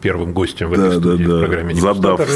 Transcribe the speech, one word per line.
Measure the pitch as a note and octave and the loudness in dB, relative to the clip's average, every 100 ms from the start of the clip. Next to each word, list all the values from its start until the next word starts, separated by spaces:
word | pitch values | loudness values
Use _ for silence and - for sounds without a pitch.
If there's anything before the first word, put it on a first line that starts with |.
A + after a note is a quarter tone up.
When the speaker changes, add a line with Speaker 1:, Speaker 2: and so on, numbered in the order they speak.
Speaker 1:
первым | G2+ F2+ E2+ | -4 -4 -4
гостем | F2+ F2+ - G2+ | -4 -4 -4 -2
в | |
этой | F2+ F#2+ | 0 2
Speaker 2:
Да, | |
да, | F2 | 2
Speaker 1:
студии | F2 F2 | 2 2
в | E2+ | 2
Speaker 2:
да. | E2+ | 2
Speaker 1:
программе | D#2+ F2 E2+ | 0 -2 -2
Speaker 2:
Задав | E2+ G2 G2+ | 0 0 2
Speaker 1:
«Дегустаторы». | F#2+ F#2 C#3 | 2 2 0